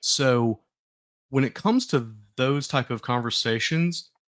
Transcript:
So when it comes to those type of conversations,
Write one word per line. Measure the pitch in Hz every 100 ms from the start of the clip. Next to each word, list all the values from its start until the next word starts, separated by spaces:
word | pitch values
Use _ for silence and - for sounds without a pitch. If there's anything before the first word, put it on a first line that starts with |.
So | - - 135 123 117 110 _ _ _ _ _ _ _
when | 135
it | 131
comes | - 202 247 -
to | 143 113 110 - -
those | 131 143 139
type | 139 120
of | 117
conversations, | - 123 117 - 120 113 - 160 170 170 - _ _